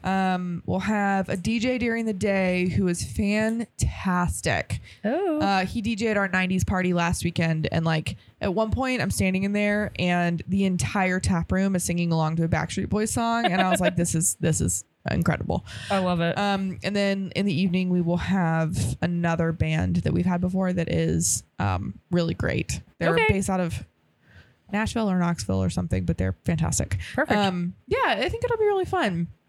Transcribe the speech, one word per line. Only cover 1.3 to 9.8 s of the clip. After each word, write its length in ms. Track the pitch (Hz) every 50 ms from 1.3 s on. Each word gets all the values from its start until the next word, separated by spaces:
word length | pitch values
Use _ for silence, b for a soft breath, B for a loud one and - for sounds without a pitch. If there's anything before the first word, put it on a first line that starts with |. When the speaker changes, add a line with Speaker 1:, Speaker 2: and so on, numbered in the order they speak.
| -
Speaker 1:
D 220 | 190 170 220 226 240
J 180 | 208 254 247
during 300 | 247 226 240 226 233 226
the 80 | 220 214
day 540 | 185 208 208 196 190 190 185 185 180 180 185
who 180 | 170 - 196 180
is 160 | 175 175 -
fantastic. 1800 | - - - 214 202 208 214 220 220 226 226 233 - _ - - - - - - 190 180 180 175 170 - - - 170 117 80 - - - - B B B B B
Speaker 2:
Oh. 340 | 208 254 330 403 370 311 302
Speaker 1:
Uh, 260 | 202 196 196 190 185
he 160 | 190 - 233 202
D 120 | 233 233
J'd 220 | 196 233 226 214
our 100 | 202 196 190
nineties 360 | 180 185 185 185 190 185 -
party 300 | - 208 185 185 180 180
last 280 | 175 170 170 180 - -
weekend. 460 | 175 170 - 170 160 160 160 156 -
And, 140 | - 165 165
like, 320 | 165 160 160 - - - b b b b b
at 140 | - 196 180
one 160 | 190 220 220
point 320 | 214 233 262 262 254 240 -
I'm 80 | 196
standing 320 | - - 196 185 190 185 196
in 100 | 202 202
there 380 | 208 208 208 208 208